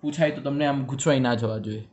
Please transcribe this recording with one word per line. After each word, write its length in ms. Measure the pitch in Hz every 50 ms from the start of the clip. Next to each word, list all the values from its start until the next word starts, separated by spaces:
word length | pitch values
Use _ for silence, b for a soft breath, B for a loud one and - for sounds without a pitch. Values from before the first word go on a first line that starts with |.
પૂછાય 300 | - 147 147 160 165 151
તો 100 | 143 135
તમને 240 | 131 139 139 143 151
આમ 200 | 143 139 139 131
ગૂંચવાઈ 340 | 123 135 139 - 165 143 135
ના 160 | 127 123 120
જવા 220 | 110 117 110 110 110
જોઈએ 300 | 104 107 107 107 107 -